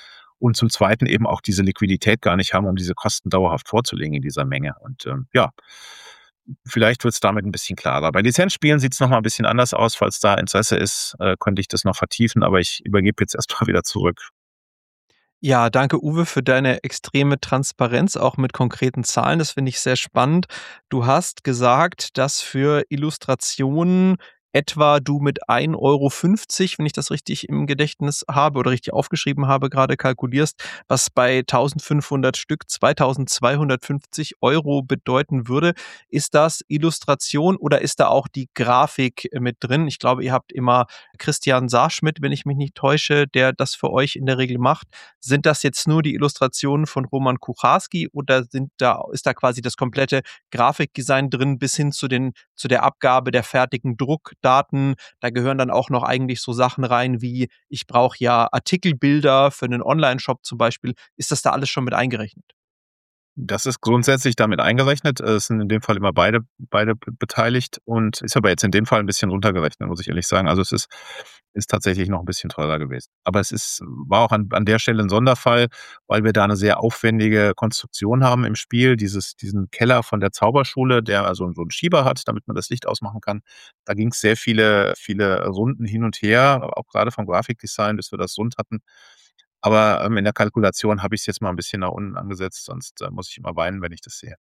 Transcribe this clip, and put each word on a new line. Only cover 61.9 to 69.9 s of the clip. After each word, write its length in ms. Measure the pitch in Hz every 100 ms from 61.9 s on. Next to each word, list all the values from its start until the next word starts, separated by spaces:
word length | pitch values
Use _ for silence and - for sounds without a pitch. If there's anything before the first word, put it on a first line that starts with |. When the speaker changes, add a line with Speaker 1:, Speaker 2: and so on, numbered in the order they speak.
Speaker 2:
eingerechnet? 540 | - 123 117 107 - _ _ _ _ _ _ _ _ _ -
Speaker 1:
Das 300 | 92 101 135
ist 160 | 123
grundsätzlich 540 | 113 123 131 135 135 120
damit 240 | 107 104
eingerechnet. 600 | 92 120 135 143 147 131
Es 260 | 110 107 -
sind 140 | 110
in 80 | 101
dem 140 | 107
Fall 160 | - 101
immer 140 | 101
beide, 260 | 87 101 113 113 _
beide 380 | 123 104 107 110
be-, 160 | -
beteiligt 680 | 117 - - 117 123 - -
und 380 | - 117 110 -
ist 140 | 113 -
aber 120 | 101
jetzt 160 | 87
in 60 | 101
dem 160 | 101 110
Fall 140 | 110
ein 60 | 101
bisschen 240 | - 98
runtergerechnet, 580 | 98 107 92 76 -
muss 120 | 101